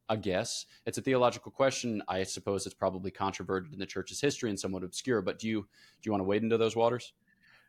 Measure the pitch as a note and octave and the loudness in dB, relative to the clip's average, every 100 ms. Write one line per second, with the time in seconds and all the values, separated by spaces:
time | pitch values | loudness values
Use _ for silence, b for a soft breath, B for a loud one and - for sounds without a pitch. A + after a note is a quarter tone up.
0 | - A2 G2 F2+ A#2 - - b - A2+ | -4 -2 2 0 0 -6 -10 b -8 -2
1 | C3+ B2+ A#2+ A2+ G#2+ - C3+ B2+ B2 G#2 | 2 4 4 2 -4 2 2 2 -2 -4
2 | - F#2 F#2+ - G2+ G2 F#2+ - F#2+ F#2 | -2 -2 -2 -4 -2 -2 -4 -2 -2 0
3 | F#2 - G2 - F#2 F#2+ E2+ F#2 F#2+ G2 | -6 -2 -2 -2 -2 -4 -4 -8 -8 -6
4 | - - C#3+ C3+ A2+ G2 F#2+ F#2 F#2 - | -8 -2 -2 0 -2 -2 -4 -4 -6 -6
5 | C3 A2+ F#2+ F#2 A2+ A2 G2 _ - _ | 0 2 2 -2 -2 -2 -4 _ -20 _
6 | A2 G2+ F#2+ G#2+ A2+ A2+ A2+ A2+ A#2 B2 | 0 2 2 2 4 4 4 4 2 2
7 | - - b b b b | -4 -18 b b b b